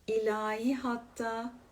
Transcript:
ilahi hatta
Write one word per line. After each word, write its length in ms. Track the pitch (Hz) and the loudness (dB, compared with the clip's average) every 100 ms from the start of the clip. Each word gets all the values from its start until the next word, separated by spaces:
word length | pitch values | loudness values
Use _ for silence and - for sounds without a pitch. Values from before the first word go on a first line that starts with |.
| - | 0
ilahi 680 | 220 214 214 214 220 240 | 2 2 2 0 0 2
hatta 800 | 262 247 233 - - 226 226 240 - - | 2 0 -2 -4 -6 -4 -2 -6 -10 -16